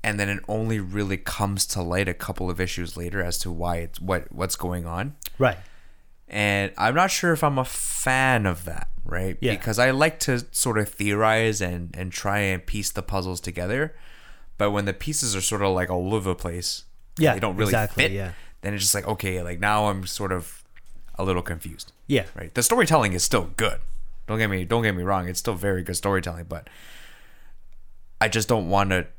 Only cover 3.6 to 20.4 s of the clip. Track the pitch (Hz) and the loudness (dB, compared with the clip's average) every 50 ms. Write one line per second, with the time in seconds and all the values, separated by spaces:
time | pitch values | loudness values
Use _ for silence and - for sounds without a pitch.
3.6 | 87 87 85 85 85 82 - - - 95 95 87 71 - - - 92 95 - - | 0 0 0 -2 -2 -6 -6 -6 -2 0 0 0 0 -6 -6 -4 -2 -2 -2 -2
4.6 | 87 87 90 90 85 85 82 87 107 143 147 - - - - - 135 123 - - | -2 -2 -2 -2 -4 -4 -4 -4 -4 -6 -8 -10 -12 -12 -2 2 2 2 2 0
5.6 | - - - - - - - - - - - - - - - 104 104 104 101 101 | -10 -16 -18 -18 -18 -20 -20 -20 -20 -20 -20 -20 -18 -6 -2 0 2 4 4 2
6.6 | 98 98 - - 95 110 123 160 180 196 - - - 175 165 156 - 147 139 135 | 2 0 0 2 2 2 4 4 4 4 2 2 2 2 2 4 4 2 2 2
7.6 | 131 - - - - - - - - 131 131 131 131 131 127 117 101 98 87 82 | 0 -2 -4 -4 -4 -2 -2 0 2 2 4 4 6 6 4 4 4 2 0 0
8.6 | 90 87 78 78 - - - - - - 76 87 92 95 87 - - 127 104 - | -4 -6 -4 -2 -2 0 0 0 0 -2 0 0 -2 -2 -2 0 0 0 0 0
9.6 | - 117 110 113 123 131 131 135 151 165 160 - - - 131 120 117 - - - | 0 -2 2 4 4 4 6 4 4 2 2 0 0 0 0 0 0 -4 -2 0
10.6 | - 131 110 107 104 - - - 101 104 101 104 110 110 110 113 113 113 107 98 | 0 2 2 2 0 0 -2 -2 2 2 4 4 6 6 6 6 4 4 2 2
11.6 | 98 90 90 87 87 85 - - 92 92 87 - - 101 98 104 101 98 95 90 | 0 -2 -2 -4 -6 -6 -8 -6 -8 -6 -6 -4 -2 0 0 2 2 2 0 0
12.6 | - - - 107 98 - - - 98 - 104 95 90 92 90 85 - - 87 90 | -2 -4 -4 -2 -2 -4 -4 -4 -4 -2 -2 -2 -2 -2 -4 -6 -6 -8 -6 -4
13.6 | 90 92 110 135 151 160 - - - - - - - - - - - - - - | -2 -2 0 0 -2 -4 -4 -12 -16 -16 -16 -18 -18 -18 -18 -16 -14 -14 -2 0
14.6 | 104 104 101 101 101 101 95 - - 151 151 - 135 117 101 98 92 - 110 101 | 2 2 2 2 0 0 -2 -4 -4 -4 -2 -2 -2 0 -2 0 0 0 0 2
15.6 | 101 98 92 90 92 90 92 90 90 95 107 110 95 95 90 - - 90 85 87 | 2 2 4 2 2 0 0 0 0 2 0 0 2 0 -2 -2 -2 -6 -6 -4
16.6 | 87 - - - - - - - - - - - 156 147 110 95 101 107 90 98 | -4 -6 -6 -6 -10 -16 -20 -20 -20 -14 -2 2 4 4 4 4 0 -2 0 0
17.6 | 107 101 95 113 107 104 - - 135 175 190 196 98 90 85 - - - - - | 2 2 4 2 2 0 4 2 2 2 2 -2 -4 -6 -8 -12 -14 -16 -16 -8
18.6 | - 98 104 101 95 - - 101 95 - 107 - - 98 92 92 87 85 87 85 | -6 -6 -4 0 0 0 0 0 0 -2 -2 -2 -2 -2 -2 -2 -4 -4 -4 0
19.6 | 95 104 107 107 107 104 98 95 92 90 - - 104 95 92 90 | 2 4 4 4 4 2 2 0 -4 -6 -4 -4 -2 -2 -2 -2